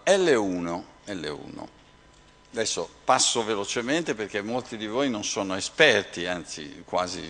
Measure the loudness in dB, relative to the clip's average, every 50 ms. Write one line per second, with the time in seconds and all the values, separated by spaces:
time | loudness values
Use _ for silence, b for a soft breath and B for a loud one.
0 | 2 4 4 6 6 6 4 4 4 2 0 -2 -2 -2 -4 -6 -8 -10 -18 -18
1 | -12 -10 -8 -6 -6 -6 -6 -8 -10 -12 -12 -12 -14 -14 -16 -20 -20 -20 -20 -20
2 | -20 -20 -20 -20 -20 -20 -20 -20 -20 -10 -4 -4 -2 -2 -2 -4 -4 -6 -8 -6
3 | 2 2 4 4 4 4 2 2 0 0 0 -2 -2 -2 -2 -2 -2 0 0 0
4 | 0 -2 -2 -4 -4 -4 -2 -4 -2 -2 -4 -4 -6 -6 -8 -8 -6 -4 -2 0
5 | 0 0 0 -2 -4 -4 -2 -2 -2 -2 -2 -4 -4 -2 2 6 6 8 6 6
6 | 2 0 -4 -6 -4 -4 -4 -4 -6 -10 -12 -12 -12 -12 -14 -16 -10 -4 -2 -2
7 | -2 -2 -4 -8 -10 -10